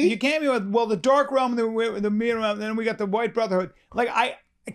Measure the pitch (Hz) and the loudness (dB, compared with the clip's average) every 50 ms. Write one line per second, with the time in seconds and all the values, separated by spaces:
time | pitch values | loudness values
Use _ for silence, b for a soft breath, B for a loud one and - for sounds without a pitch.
0 | 294 349 226 196 247 277 302 311 302 277 254 233 190 196 202 233 233 214 214 175 | 2 2 2 0 0 0 0 0 0 0 0 0 -2 0 0 0 2 2 0 0
1 | 151 262 269 285 277 269 269 262 262 247 240 240 226 226 226 220 226 226 208 202 | 2 4 4 4 4 2 0 0 0 0 0 -2 -2 -2 0 -2 -2 -2 -2 -2
2 | 202 208 208 214 233 233 233 226 220 208 208 208 214 214 220 226 226 226 214 220 | -2 0 0 0 0 0 0 0 0 -2 -2 -2 -4 -4 -4 -2 -2 -2 -2 -2
3 | 214 202 190 220 240 226 240 233 220 196 190 185 185 - - _ _ _ - 208 | -2 -2 0 0 -2 -2 0 -2 0 0 0 0 0 -2 -8 _ _ _ -4 -2
4 | 240 233 - - 240 254 - - _ _ _ _ _ - | -2 0 2 0 0 0 -4 -10 _ _ _ _ _ -14